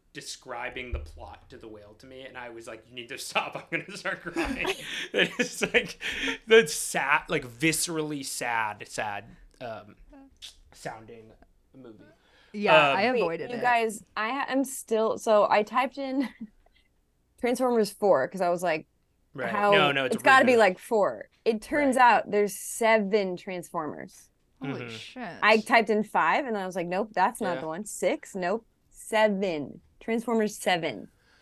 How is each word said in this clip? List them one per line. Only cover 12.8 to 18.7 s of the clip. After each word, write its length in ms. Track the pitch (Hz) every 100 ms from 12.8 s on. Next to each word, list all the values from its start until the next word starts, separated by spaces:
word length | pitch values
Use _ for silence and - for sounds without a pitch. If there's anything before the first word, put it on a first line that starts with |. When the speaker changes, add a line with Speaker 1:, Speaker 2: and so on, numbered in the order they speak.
| 143
Speaker 1:
Um, 60 | 190
Speaker 3:
I 140 | 220
Speaker 2:
Wait, 80 | 247
Speaker 3:
avoided 280 | 175 165 247
Speaker 2:
you 60 | 240
Speaker 3:
it. 40 |
Speaker 2:
guys, 400 | 247 240 226 202 - -
I 140 | 220
ha-, 160 | 277 -
I'm 160 | 262
still, 540 | 269 - - 220 220 -
so 280 | - 214 196
I 120 | 208
typed 340 | 214 240 262 277
in 320 | 269 262 247 - 214 _ _ _
<laughs> 560 | _ _ _ _ _ _
Transformers 500 | 240 - 254 233 202
four 340 | - 208 147 135
'cause 100 | 190
I 80 | 175
was 160 | 175
like, 240 | 175